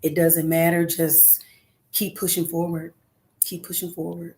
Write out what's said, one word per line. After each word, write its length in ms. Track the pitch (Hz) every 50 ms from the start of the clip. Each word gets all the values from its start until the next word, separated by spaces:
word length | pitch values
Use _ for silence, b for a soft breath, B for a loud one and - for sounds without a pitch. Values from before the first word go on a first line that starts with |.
It 140 | - 160 156
doesn't 320 | 175 170 165 170 170 160
matter. 380 | 160 165 165 165 170 170 170 170
Just 580 | 170 - - 165 156 147 - - - - - b b b b b b b b b _
keep 260 | - - 214 190 -
pushing 280 | - - 180 175 - -
forward. 480 | - 170 165 170 175 170 165 160 165 _ _ _ _ _ _ _ _ _ _ -
Keep 220 | - - 170 175
pushing 260 | - 175 - - 175
forward. 440 | 175 - 160 165 170 170 170 170 170